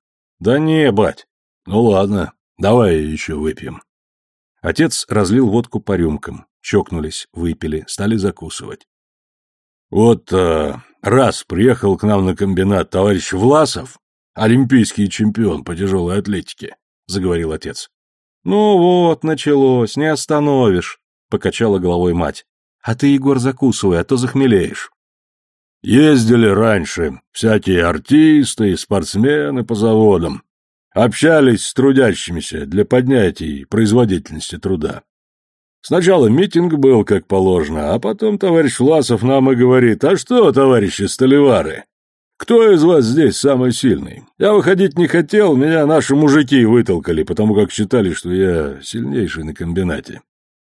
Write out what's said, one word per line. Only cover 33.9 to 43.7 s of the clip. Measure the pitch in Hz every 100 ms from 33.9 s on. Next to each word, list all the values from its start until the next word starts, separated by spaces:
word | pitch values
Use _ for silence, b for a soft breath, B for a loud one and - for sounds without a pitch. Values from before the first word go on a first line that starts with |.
| 120 113 87 - 78 - 82
труда. | 95 90 - - - _ _ _ _ _ _ _
Сначала | - 170 175 180 113
митинг | 131 202 165 175 151
был, | 135 117
как | 98 98 -
положено, | 95 95 90 76 78 73
а | 113
потом | 208 208 220 208
товарищ | 190 165 143 -
Власов | 131 160 123 113
нам | 123 135 131
и | 123
говорит: | 127 127 120 104 147
«А | 190
что, | - 247 185
товарищи | 135 135 120 101 -
столевары, | 98 - 131 143 143 101 78 - - _ _ _ _ -
кто | - 233 220
из | 175
вас | 165 160
здесь | 113 143 131 -
самый | 143 131 127